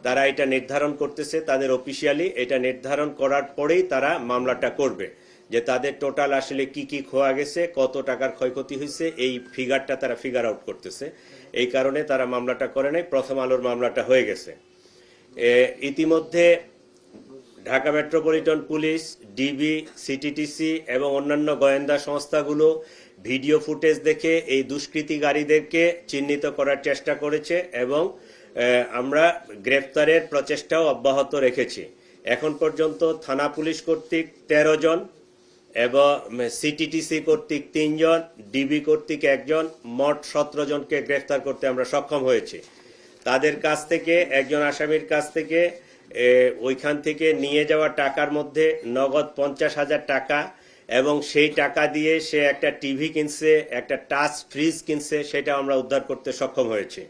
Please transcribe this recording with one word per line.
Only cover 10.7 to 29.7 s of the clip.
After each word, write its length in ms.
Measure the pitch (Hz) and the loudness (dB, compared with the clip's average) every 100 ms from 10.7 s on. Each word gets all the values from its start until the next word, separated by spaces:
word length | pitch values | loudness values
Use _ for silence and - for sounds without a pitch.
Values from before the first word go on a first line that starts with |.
| 98 92 - 143 - - - - | -12 -12 -12 -14 -16 -20 -20 -10
এই 140 | - 123 131 | -2 0 2
কারণে 240 | 131 139 | 2 0
তারা 220 | 147 135 127 | 0 0 0
মামলাটা 420 | 123 123 123 127 | -2 -2 -4 -4
করে 220 | 135 139 | -2 0
নাই, 120 | 160 175 | -2 -2
প্রথম 220 | 135 - 135 | -2 -2 -4
আলোর 260 | 127 127 123 | 0 0 0
মামলাটা 320 | 120 120 - 113 | 0 0 -2 4
হয়ে 180 | 127 107 | 4 4
গেছে। 220 | 95 - 76 _ _ _ _ _ _ _ - | -4 -10 -20 _ _ _ _ _ _ _ 0
এ, 140 | 120 120 127 - | 4 6 4 0
ইতিমধ্যে 640 | 139 135 160 160 156 170 170 170 - _ _ _ _ - - 135 - - - | -6 0 2 2 0 4 6 6 0 _ _ _ _ -20 -20 -20 -20 -18 -2
ঢাকা 200 | 131 143 | -2 0
মেট্রোপলিটন 680 | 151 151 165 156 160 156 156 147 | 0 0 0 2 2 2 -2 -2
পুলিশ, 320 | 156 156 160 160 - 107 101 | -4 -2 -4 -6 -18 -16 -4
ডিবি, 400 | 139 135 151 156 156 - - | -4 -2 -2 -2 -6 -16 -8
সিটিটিসি 680 | 135 147 143 151 - 160 160 - 127 | -6 -6 -6 -8 -4 -4 -4 -4 -2
এবং 140 | 143 139 | 0 -2
অন্যান্য 320 | 143 147 151 139 | 0 0 0 2
গোয়েন্দা 360 | 139 135 143 143 - | 4 2 2 -2 0
সংস্থাগুলো 600 | 143 - 156 143 147 156 160 - - - - 113 | -6 -2 -2 0 4 4 2 -6 -20 -20 -18 -4
ভিডিও 280 | 131 139 151 | -4 2 2
ফুটেজ 380 | 147 147 160 147 143 | 2 0 2 2 2
দেখে 240 | 156 160 165 160 | 0 2 0 2
এই 140 | 135 | 0
দুষ্কৃতিকারীদেরকে 1200 | 131 143 - 156 147 151 147 143 147 156 151 170 170 170 - | 0 -6 -6 -6 -4 -2 0 0 4 2 4 2 2 2 -6
চিহ্নিত 360 | 143 139 143 147 - | -4 -2 0 -2 -2
করার 220 | 139 139 151 | 0 0 0
চেষ্টা 260 | 135 - 139 | -2 -2 -2
করেছে 320 | 147 151 151 175 175 120 | -2 -2 -2 -4 -2 -4
এবং, 200 | 123 143 185 - - - - - | 0 0 -2 -6 -20 -20 -14 -2
এ, 120 | 123 123 120 120 | 2 4 2 -4
আমরা 240 | 131 147 170 170 - 104 | 0 4 4 2 -8 -8
গ্রেফতারের 560 | 101 | 0